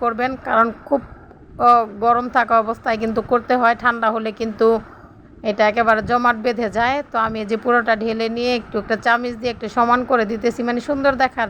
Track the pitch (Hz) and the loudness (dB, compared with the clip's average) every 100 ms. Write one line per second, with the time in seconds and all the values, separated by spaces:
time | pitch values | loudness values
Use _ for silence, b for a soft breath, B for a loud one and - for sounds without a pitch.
0 | 233 226 254 262 262 226 233 214 - 277 | -4 -2 -4 -4 0 2 2 -2 -4 -4
1 | - - - - - - 240 240 220 202 | -4 -18 -20 -20 -14 0 4 4 2 0
2 | 233 240 247 262 220 226 220 226 247 226 | 2 2 2 0 2 2 0 -4 -4 -2
3 | 226 220 214 240 240 247 240 233 247 233 | -2 -2 0 0 2 2 2 2 0 0
4 | 226 226 220 208 226 208 226 220 - - | 0 -2 -4 -6 -6 2 2 2 -4 -18
5 | - - - - 220 208 214 220 226 220 | -20 -20 -20 -8 -4 2 2 4 2 2
6 | 208 240 240 226 240 226 220 202 240 277 | 2 2 2 0 -2 -2 -2 0 0 -2
7 | 285 233 226 220 208 220 247 240 226 214 | -4 -4 -2 -4 -4 -2 2 2 2 0
8 | 226 220 226 233 247 247 220 214 196 214 | -2 -2 -4 -2 -2 -2 -4 -6 -4 0
9 | 240 233 247 226 247 226 220 247 233 247 | 2 2 0 -6 -6 -6 -4 0 2 2
10 | 240 247 208 220 240 233 240 240 269 277 | 2 0 0 -2 -2 -2 -4 -4 -2 -2
11 | 277 262 262 254 | 0 0 0 -2